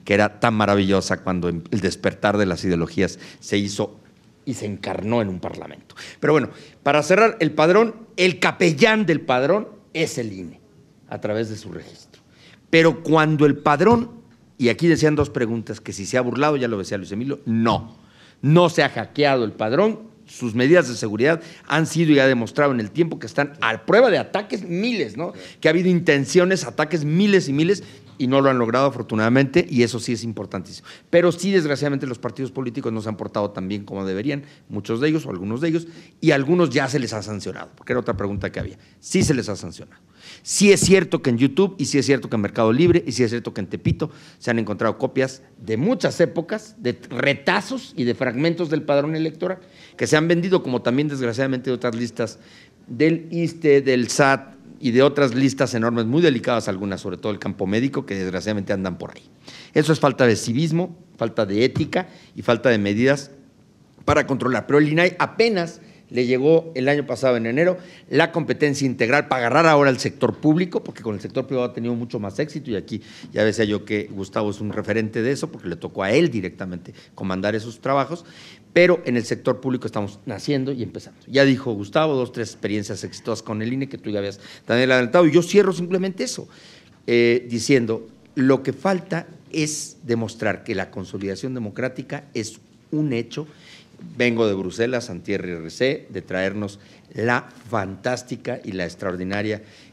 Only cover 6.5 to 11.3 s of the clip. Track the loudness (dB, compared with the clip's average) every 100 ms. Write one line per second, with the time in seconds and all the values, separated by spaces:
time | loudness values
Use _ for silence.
6.5 | -6 -20 -4 0 2 4 4 4 4 0
7.5 | 4 4 6 4 0 -12 0 2 2 0
8.5 | 2 2 2 2 2 2 0 0 2 2
9.5 | 0 -2 -12 _ -6 -4 -4 -8 -8 -14
10.5 | -16 _ _ _ _ _ -8 -4